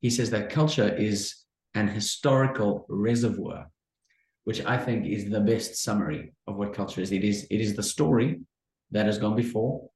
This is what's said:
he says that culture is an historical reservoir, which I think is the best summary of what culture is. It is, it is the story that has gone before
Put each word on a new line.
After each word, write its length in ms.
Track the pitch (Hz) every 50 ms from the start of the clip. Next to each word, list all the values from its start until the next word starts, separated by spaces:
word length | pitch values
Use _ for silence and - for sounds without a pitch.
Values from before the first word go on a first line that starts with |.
he 80 | - 123
says 200 | 117 - 123 113
that 180 | 113 107 101 -
culture 440 | - 151 156 156 - - 110 104 -
is 420 | - 104 107 104 101 - - - - _ _ _ _ _ _ _
an 140 | 107 107
historical 960 | 101 101 110 104 - - - - 143 135 131 - 131 - - 107 104 95 - - -
reservoir, 800 | - 98 104 113 120 120 120 113 98 95 95 - - - - - _ _ _ _ _ _ _ _ _ _ _ _ _ _ _
which 200 | - 110 - -
I 120 | - 123
think 280 | 127 - - 117 104 98
is 240 | 101 104 101 101 101
the 120 | 104 107
best 340 | 104 107 113 - - - -
summary 580 | - - - 107 104 92 80 76 73 - - _ _ _
of 80 | - 104
what 180 | 98 101 101 -
culture 280 | - 101 92 - 95
is. 100 | 92 98
It 120 | 98 95 95
is, 240 | 104 101 101 - -
it 100 | 104 110
is 160 | 110 104 101
the 80 | 104 104
story 580 | - - - 147 156 156 117 113 135 160 - - _ _ _ _ _ _ _ _ _
that 140 | - 104 107
has 120 | 104 107
gone 180 | 104 104 107 107
before 540 | 117 120 - - 110 110 127 151 - - - _